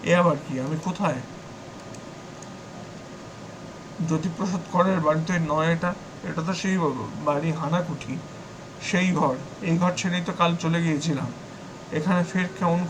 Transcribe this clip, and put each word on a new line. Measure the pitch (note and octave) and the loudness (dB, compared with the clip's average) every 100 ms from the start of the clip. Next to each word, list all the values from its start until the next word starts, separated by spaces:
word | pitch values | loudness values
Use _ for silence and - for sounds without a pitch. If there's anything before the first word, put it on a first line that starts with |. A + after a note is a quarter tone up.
এ | - F3 | 6 6
আবার | F3 C#3+ - | 8 4 -2
কি, | B2+ | -4
আমি | C3+ D#3+ | -2 -2
কোথায়? | F#3 F3 F#3+ C3 A2+ - - - - - - - - - - - - - - - - - - - - - - - - - - - D#3+ | -2 0 0 0 -4 -12 -14 -14 -14 -14 -14 -14 -14 -14 -14 -14 -14 -14 -14 -14 -14 -14 -14 -14 -14 -14 -14 -14 -14 -14 -14 -4 0
জ্যোতিপ্রসাদ | D#3+ F#3 - G3+ F3+ - | 2 0 -2 0 -2 0
করের | F3 F#3+ F#3 | 4 4 6
বাড়িতে | D3+ D#3 D#3+ F3+ | 4 2 2 2
নয় | D#3 D3+ D#3+ | 2 4 4
এটা, | E3 F3 F3+ - - | 2 0 -2 -8 -10
এটা | F#3 D#3+ | -6 -4
তো | D#3+ | -2
সেই | F#3 G3 F#3+ D#3+ B2+ G#2 - D3 | 0 2 2 2 0 -6 -4 0
বাড়ি | D3 E3 | 2 2
হানাকুঠি, | D#3+ D3+ F3 E3 C3+ - C3+ - - - - - - | 0 2 0 0 -4 -6 -6 -8 -14 -14 -14 -14 -10
সেই | - F3+ F#3 | 0 2 4
ঘর। | D#3+ D3 - - - | 4 2 0 -6 -6
এই | F#3 E3 | 0 4
ঘর | F3+ F3 | 4 2
ছেড়েই | F#3+ F3+ E3+ | 0 0 -2
তো | F3+ | 2
কাল | E3+ E3+ | 2 4
চলে | E3 E3+ | 2 2
গিয়েছিলাম, | E3+ D3+ D#3 C#3 A#2+ - - - - - - | 4 2 2 0 -2 -6 -12 -14 -14 -14 -6
এখানে | D#3 D#3 F3+ | -2 2 2
ফের | E3+ F#3 F3+ - | 2 0 -2 0
কেমন | F3 E3+ F3 | 2 2 2